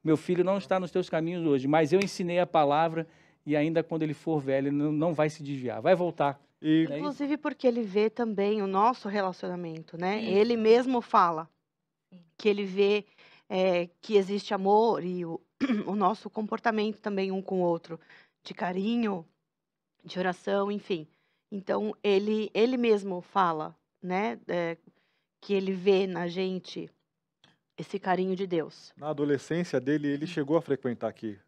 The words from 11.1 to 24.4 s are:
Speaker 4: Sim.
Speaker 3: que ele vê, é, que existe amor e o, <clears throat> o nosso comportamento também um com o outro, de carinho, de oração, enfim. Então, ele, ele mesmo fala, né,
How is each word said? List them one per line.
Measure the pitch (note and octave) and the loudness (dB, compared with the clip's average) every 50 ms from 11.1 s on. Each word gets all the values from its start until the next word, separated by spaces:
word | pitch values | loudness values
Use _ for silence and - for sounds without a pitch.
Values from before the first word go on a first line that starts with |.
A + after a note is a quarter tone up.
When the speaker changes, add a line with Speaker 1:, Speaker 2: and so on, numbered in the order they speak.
| - A3 F#3 E3+ E3 D#3 E3 _ _ _ _ _ _ _ _ _ _ _ _ _ | 4 4 4 4 2 -4 -8 _ _ _ _ _ _ _ _ _ _ _ _ _
Speaker 4:
Sim. | - F3+ E3+ _ _ - | -20 -20 _ _ _ -2
Speaker 3:
que | - G#3+ | 0 0
ele | G3+ G3+ G3+ | 0 0 -2
vê, | F#3+ F#3 G3 G3+ G3 G#3 G#3 G3+ _ _ _ - - - _ _ | -4 0 2 4 4 4 0 -2 _ _ _ -20 -20 -20 _ _
é, | _ G3+ F#3 F#3 F#3+ F3 F3 F3 F3 _ _ | _ 0 2 2 2 2 2 -2 -4 _ _
que | - - A3 | -8 2 4
existe | G3+ F#3+ F3+ G3+ G3+ - - G#3+ | 4 4 4 -2 -4 -2 -2 -4
amor | F#3+ F#3+ G3 G#3 G#3+ A3+ A#3 G3 D3 E3 | 0 2 4 6 6 6 4 2 0 -2
e | F3+ F3+ F3+ F3 | -4 -4 -4 -6
o, | E3 E3 - _ _ _ _ | -6 -8 -12 _ _ _ _
<clears throat> | C4+ C4+ A#3 G#3 - | -2 -2 0 -2 -2
o | - F#3+ | -4 -2
nosso | G#3+ G3 F3+ A3 - - G#3 | 2 2 0 0 -2 -8 -10
comportamento | _ A3 G#3+ G3+ A3+ G#3+ - A#3+ A3 G#3+ G#3 A3 G#3+ - | _ -8 -6 -6 -6 -2 0 0 0 0 -2 -2 -4 -6
também | - G#3+ G3+ G3 F#3+ F#3+ | -8 -6 -4 -4 -4 -4
um | F#3+ G3 | -4 -6
com | F#3+ - F#3+ F#3 | -6 -4 -2 0
o | F3+ | 0
outro, | F3 E3+ E3 - - E3 E3 _ _ - - _ _ _ _ _ | 0 0 -2 -6 -12 -16 -16 _ _ -20 -20 _ _ _ _ _
de | - F#3+ | -18 -8
carinho, | - A3 F3 F3+ F#3+ G3 A3 A#3 A#3+ A#3 G#3 G3 F3 E3 _ _ _ _ _ _ _ _ _ _ _ _ _ _ _ _ | -6 -6 -4 -4 -2 -2 -2 0 0 0 -2 -4 -6 -10 _ _ _ _ _ _ _ _ _ _ _ _ _ _ _ _
de | F3 - F3+ | -10 -6 -2
oração, | F#3 F#3 F3 - - G3+ G3 G3+ G3 G3+ | -2 -2 -4 -4 -4 -2 0 0 0 -2
enfim. | G#3 G3+ - - G3+ D#3+ D3+ _ _ _ _ _ _ _ _ _ | -4 -6 -4 -6 -6 -6 -6 _ _ _ _ _ _ _ _ _
Então, | G#3 G3 F#3 - G3 G3 G#3 G#3+ - _ | -12 -12 -6 -4 -4 -2 -2 -4 -6 _
ele, | - G#3 G3 F#3+ G#3 G#3+ G#3+ G#3+ G#3+ - _ | 0 2 2 4 2 2 0 0 -2 -2 _
ele | F#3+ A3 B3+ B3+ B3 | 2 2 2 2 0
mesmo | A#3+ A#3 G#3+ G3+ F#3+ G3+ F3+ F3+ | 4 4 2 2 2 -4 -8 -8
fala, | F3 _ _ G3+ F#3 E3+ D#3+ D#3 D3+ E3+ E3 _ _ _ _ _ | -10 _ _ 2 2 2 0 -2 -6 -8 -12 _ _ _ _ _
né, | - F3+ F3+ F#3+ G#3 A#3 A#3 - | -6 -4 -2 -2 -2 -2 -6 -8